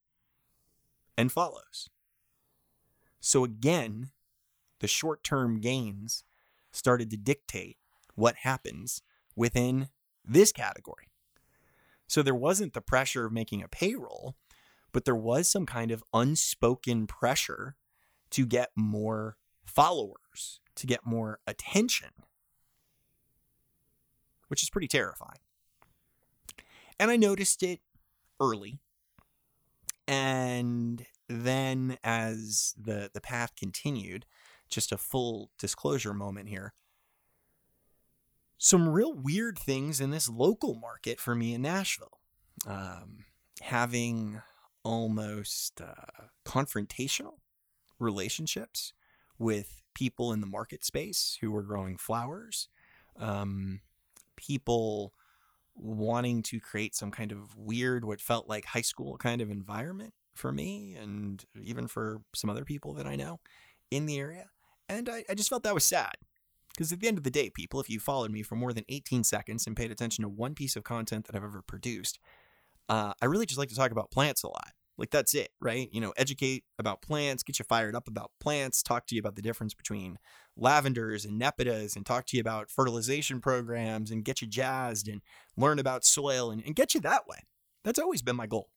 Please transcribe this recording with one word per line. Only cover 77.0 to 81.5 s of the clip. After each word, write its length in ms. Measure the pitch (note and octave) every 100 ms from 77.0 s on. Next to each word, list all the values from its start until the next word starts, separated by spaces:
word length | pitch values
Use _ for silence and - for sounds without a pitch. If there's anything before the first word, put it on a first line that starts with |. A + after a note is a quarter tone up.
plants, 400 | - D3+ C#3+ B2+
get 160 | - C3+
you 60 |
fired 320 | - A2+ G#2+ A#2+
up 100 | -
about 260 | G#2+ A2 _
plants, 420 | D3 D3 C3+ -
talk 240 | - A#2 -
to 80 |
you 60 | A2+
about 140 | G#2
the 80 | G2+
difference 320 | A2 - A2
between 440 | - - G#2 F#2 - - - - -
lavenders 680 | A#2+ D3 C#3 A#2+ A2 G#2+
and 160 | G#2 G#2+
nepitas, 560 | C#3